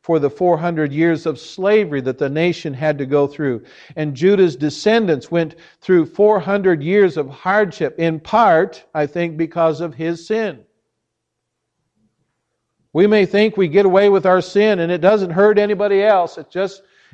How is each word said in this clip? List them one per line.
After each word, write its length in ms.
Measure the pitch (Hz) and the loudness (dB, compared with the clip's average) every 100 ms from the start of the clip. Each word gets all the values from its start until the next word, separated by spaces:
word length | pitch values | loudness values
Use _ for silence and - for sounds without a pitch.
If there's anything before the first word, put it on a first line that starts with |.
for 180 | - 160 | -4 0
the 120 | 143 | -2
four 260 | 214 180 156 | 0 0 0
hundred 360 | 175 160 147 | -2 -4 -4
years 340 | 147 170 156 165 | 0 0 0 -4
of 120 | 135 | -8
slavery 640 | - - 196 214 180 143 | -12 -6 0 2 0 -4
that 160 | 127 127 | -6 -4
the 100 | 139 | -4
nation 440 | 151 175 160 160 | -2 -2 -4 -8
had 260 | 127 156 143 | -6 -4 -4
to 80 | 135 | -2
go 200 | 143 139 | 0 0
through. 380 | 143 143 117 - - - 156 | -2 -6 -6 -10 -20 -14 -8
And 180 | 151 | -8
Judah's 420 | 131 180 202 180 135 | 0 2 4 2 0
descendants 760 | 147 - 214 233 196 143 - | -6 -2 0 0 0 -2 -2
went 260 | 170 160 - - _ | -4 -4 -8 -20 _
through 260 | - 180 160 | 0 2 2
four 340 | - 208 208 | 2 2 2
hundred 420 | 165 202 190 165 | -2 0 0 0
years 340 | 151 202 190 151 | 0 2 2 0
of 120 | 135 | -8
hardship, 680 | - 185 208 196 - 143 - | -8 -2 0 -2 -4 -6 -2
in 220 | 165 160 | -4 -4
part, 640 | - 220 214 160 190 - _ | -2 2 4 4 0 -6 _
I 120 | 156 147 | -6 -4
think, 300 | 175 170 156 | -4 -6 -4
because 440 | 156 170 165 147 | -6 0 -2 -2
of 140 | 170 | -8
his 320 | 123 165 170 - | -6 -8 -6 -6
sin. 380 | 220 214 127 _ _ _ _ _ _ _ _ _ _ _ _ _ _ _ _ _ _ _ _ _ _ _ | -6 -6 -10 _ _ _ _ _ _ _ _ _ _ _ _ _ _ _ _ _ _ _ _ _ _ _
We 140 | 151 208 | 0 2
may 200 | 214 190 | 2 2
think 300 | 196 214 202 | 2 0 0
we 120 | 175 | 0
get 180 | 180 196 | 2 4
away 220 | 190 202 | 4 4
with 160 | 190 185 | 2 2
our 140 | 185 | 0
sin 380 | 180 202 214 190 | 0 0 0 0
and 120 | 170 | -2
it 100 | 175 | 0
doesn't 300 | 185 214 180 | 2 2 0
hurt 280 | 170 208 208 | 2 4 4
anybody 440 | 208 196 208 196 | 0 0 0 2
else. 360 | 208 196 170 - | 2 2 0 -8
It's 140 | 147 | -12
just, 300 | 180 196 - _ _ _ | -8 -8 -10 _ _ _